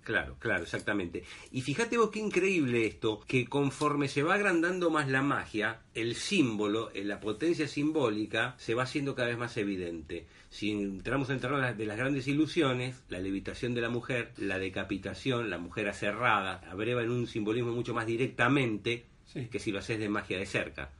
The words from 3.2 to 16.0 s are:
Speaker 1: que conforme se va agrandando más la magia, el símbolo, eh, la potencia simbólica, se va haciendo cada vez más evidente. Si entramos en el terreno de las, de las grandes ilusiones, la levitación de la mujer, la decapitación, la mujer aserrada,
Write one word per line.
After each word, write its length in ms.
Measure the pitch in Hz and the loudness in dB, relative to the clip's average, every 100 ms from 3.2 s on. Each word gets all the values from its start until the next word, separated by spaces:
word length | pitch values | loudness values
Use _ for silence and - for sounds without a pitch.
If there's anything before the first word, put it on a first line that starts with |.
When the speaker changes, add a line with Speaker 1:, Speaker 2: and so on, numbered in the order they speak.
Speaker 1:
que 260 | - 131 123 | 0 0 2
conforme 600 | 143 143 - 151 143 139 | 0 0 2 0 2 2
se 140 | 143 | 2
va 100 | 151 | 2
agrandando 560 | 202 202 170 165 185 175 | 4 4 4 2 2 2
más 180 | 156 139 | 2 4
la 140 | 131 | 2
magia, 600 | 143 120 90 107 107 117 - | 4 0 -2 -2 -2 -4 -10
el 220 | - 117 117 | -4 -2 -2
símbolo, 760 | - 196 127 104 104 110 110 | 0 4 4 4 2 2 -2
eh, 100 | - | -4
la 160 | 101 98 | -4 -4
potencia 480 | 104 104 160 156 143 | -4 0 0 2 0
simbólica, 840 | 147 147 156 123 107 107 113 123 - | 0 0 4 2 2 0 0 0 -4
se 160 | - | -2
va 80 | 117 | 0
haciendo 300 | 127 151 139 | 0 0 -2
cada 140 | 131 120 | 0 0
vez 100 | 117 | 0
más 180 | 120 120 | -4 -2
evidente. 680 | 101 95 85 82 78 85 - - - | -2 -2 -4 -6 -8 -10 -10 -20 -18
Si 240 | - 104 | -6 -2
entramos 560 | 104 101 95 110 135 127 | 0 -2 -4 -2 -2 0
en 80 | 131 | -2
el 40 | |
terreno 200 | 127 143 | 0 0
de 60 | 127 | 0
las, 100 | 107 | -2
de 80 | 107 | -4
las 100 | 104 | -2
grandes 280 | 131 143 131 | 0 0 2
ilusiones, 680 | 143 156 175 139 123 127 127 - | 2 4 4 2 2 -2 -6 -10
la 120 | 92 | -4
levitación 520 | 95 98 95 90 120 | -2 -2 -4 -4 -2
de 80 | 120 | 0
la 80 | 117 | 0
mujer, 420 | 120 117 123 113 - | -2 -2 -4 -4 -4
la 200 | 98 95 | -2 0
decapitación, 880 | 95 98 95 95 98 95 135 120 110 | -2 -2 -2 -4 -4 -4 0 0 0
la 80 | 85 | -4
mujer 300 | 87 113 101 | -4 -2 -2
aserrada, 720 | 101 | 0